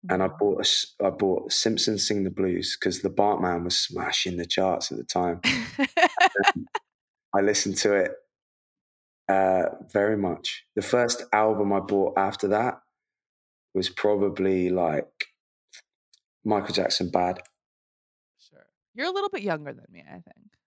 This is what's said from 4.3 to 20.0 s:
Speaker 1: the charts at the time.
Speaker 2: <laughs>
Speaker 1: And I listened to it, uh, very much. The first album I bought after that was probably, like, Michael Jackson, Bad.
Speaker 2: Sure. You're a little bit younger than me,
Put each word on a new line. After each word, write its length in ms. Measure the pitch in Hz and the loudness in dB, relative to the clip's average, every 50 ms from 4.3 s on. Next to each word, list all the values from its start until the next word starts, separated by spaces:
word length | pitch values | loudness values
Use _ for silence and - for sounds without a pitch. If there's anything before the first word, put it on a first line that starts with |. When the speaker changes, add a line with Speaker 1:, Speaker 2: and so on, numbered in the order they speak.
| 87 | -4
Speaker 1:
the 100 | 87 87 | -4 -4
charts 440 | 85 - - 95 95 87 - - - | -2 0 0 2 2 0 -2 -2 -6
at 60 | - | -8
the 60 | 57 58 | -10 -8
time. 380 | - - 90 90 87 85 87 - | -4 -2 -2 0 -2 -2 -2 -2
Speaker 2:
<laughs> 340 | 247 269 254 226 - - - 277 - - 349 339 - - - 359 370 - 403 392 - - | -2 -2 -2 -4 -8 -2 -2 -2 0 2 2 2 2 4 4 2 2 4 2 2 2 0
Speaker 1:
And 140 | - - - _ - _ _ _ _ _ _ _ _ _ _ - | 0 -8 -8 _ -10 _ _ _ _ _ _ _ _ _ _ -2
I 60 | 101 | 0
listened 360 | 98 104 104 - - 104 92 | 2 2 2 0 -2 -2 -2
to 160 | - - 104 101 | 0 2 2 4
it, 180 | 98 92 - - - _ _ _ _ _ _ _ _ _ _ _ _ _ _ _ _ _ _ _ _ _ - | 4 2 0 -2 -10 _ _ _ _ _ _ _ _ _ _ _ _ _ _ _ _ _ _ _ _ _ 0
uh, 340 | 98 95 95 92 95 92 85 - - - - - | 2 4 4 4 4 2 2 -2 -4 -8 -18 -4
very 260 | - 104 101 104 110 | 0 0 2 2 2
much. 480 | 104 98 90 85 - - - - - _ _ _ | 0 0 -2 -4 -4 -6 -8 -8 -8 _ _ _
The 60 | 107 | -6
first 420 | 98 - - 123 123 120 120 - - - | -2 0 2 2 2 0 -2 -4 -2 0
album 400 | - 107 107 110 107 98 104 101 | 2 4 4 4 4 2 2 2
I 80 | 101 98 | 0 0
bought 380 | 95 98 104 98 95 - - | 0 0 2 2 2 2 2
after 300 | 98 98 98 98 - - 98 | 2 0 0 -2 -2 0 0
that 320 | 104 107 120 127 - - _ _ _ _ _ _ _ _ _ _ _ _ _ _ _ _ _ _ _ | 2 2 0 0 -4 -6 _ _ _ _ _ _ _ _ _ _ _ _ _ _ _ _ _ _ _
was 160 | 95 92 - | -4 -4 -4
probably, 800 | - - - 104 104 101 101 98 95 98 95 98 95 92 90 90 | -6 0 0 2 2 2 0 0 0 0 0 2 2 2 2 0
like, 580 | 92 92 87 82 76 71 - - _ _ - _ _ _ _ _ _ _ _ _ - - _ _ _ _ _ _ - _ _ _ _ _ _ | 0 0 0 0 0 -2 -4 -6 _ _ -14 _ _ _ _ _ _ _ _ _ -20 -20 _ _ _ _ _ _ -20 _ _ _ _ _ _
Michael 300 | 107 107 101 92 - - | 0 0 0 0 -2 -2
Jackson, 360 | 101 90 - - - 95 87 | -2 0 0 0 -2 -2 -2
Bad. 320 | - 90 90 90 92 - - - _ _ _ _ _ _ _ _ _ _ _ _ _ _ _ _ _ _ _ _ | 0 0 0 0 -2 -6 -10 -20 _ _ _ _ _ _ _ _ _ _ _ _ _ _ _ _ _ _ _ _
Speaker 2:
Sure. 160 | 147 135 - _ _ _ _ _ _ | _ -20 -20 _ _ _ _ _ _
You're 140 | 220 277 | -6 -6
a 40 | 349 | -4
little 180 | 370 392 403 403 | -2 -2 -4 -4
bit 140 | 403 311 202 | -6 -4 -4
younger 280 | 202 165 151 151 143 107 | -4 -4 -4 -6 -12 -14
than 120 | 117 - - | -16 -20 -20
me, 120 | 90 - | -20 -20